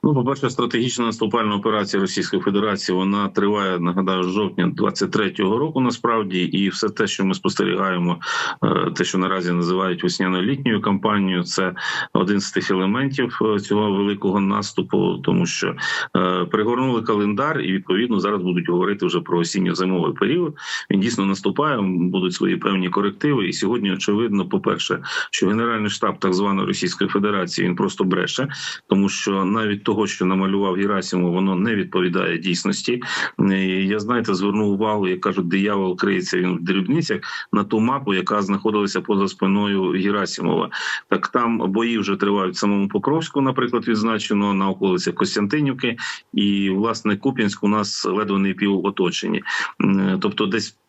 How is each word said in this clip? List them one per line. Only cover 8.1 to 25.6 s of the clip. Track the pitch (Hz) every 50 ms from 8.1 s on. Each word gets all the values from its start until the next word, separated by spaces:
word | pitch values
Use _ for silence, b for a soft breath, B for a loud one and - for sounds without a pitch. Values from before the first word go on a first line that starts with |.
| 87 85 B B B B B B B B -
е, | - - - 92 -
те, | - - 87
що | - - 92
наразі | 92 92 95 95 87 87
називають | 87 87 87 85 90 92 95 92 90 85 -
весняно-літньою | 90 87 - 95 92 92 92 92 110 143 143 139 127 110 101
кампанією, | - 107 98 92 - 107 104 101 98 92 92 90
це | 87 82 - - 95 92 90 B B B B B B B
один | _ - 92 90 104 101
з | 98 -
тих | - 95 92 -
елементів, | 98 92 92 95 104 123 135 139 135 139 127 110 - -
е, | 113 110 107 101
цього | 101 - 104 104 107 104
великого | 98 98 101 101 101 98 101 101 95 101
наступу, | 98 98 101 104 104 - - - 92 - - 98 95 92 90 90 -
тому | - 92 90 87
що, | 87 - - - 92 87 B B B B B B B _
е, | - 92 90 90 92 90
пригорнули | 87 - 104 107 113 120 123 131 131 123 113
календар | 110 117 110 104 104 101 104 104 139 151 160 139
і, | - 92
відповідно, | 95 95 95 - - 101 120 123 113 98
зараз | - 101 107 98
будуть | 90 92 90 90 82 85
говорити | 87 90 87 98 104 101 -
вже | 90 78 87
про | 82 - 87 87
осінньо-зимовий | 85 85 - 98 92 90 87 80 92 92 95 90 82 78
період. | 82 - 98 101 147 180 175 151 76 B B B B B B B
Він | 101 98
дійсно | 95 117 - - 98
наступає, | 98 98 95 - 101 92 - 143 151 139 117
будуть | 101 92 92 87 87 90 90 95 90 92 90
свої | - 98 95 92
певні | 87 - - 98 95 92 90
корективи. | 87 101 101 101 101 - - 147 143 123 98 85
І |
сьогодні, | - - - 98 120 117 101 98
очевидно, | 90 98 - - 101 104 120 113 101 101 92 90
по-перше, | - 95 - 110 95 82 - - - - 135 B B B B B
що | - - - 92
Генеральний | 107 113